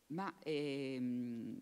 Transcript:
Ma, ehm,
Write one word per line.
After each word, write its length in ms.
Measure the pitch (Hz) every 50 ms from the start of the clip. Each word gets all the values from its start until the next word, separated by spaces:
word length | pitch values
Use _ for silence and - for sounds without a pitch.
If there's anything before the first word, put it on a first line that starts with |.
| _ -
Ma, 240 | 147 175 196 196 - -
ehm, 1200 | - 156 156 143 147 143 139 139 139 135 131 127 127 123 123 123 120 120 117 117 107 107 104 -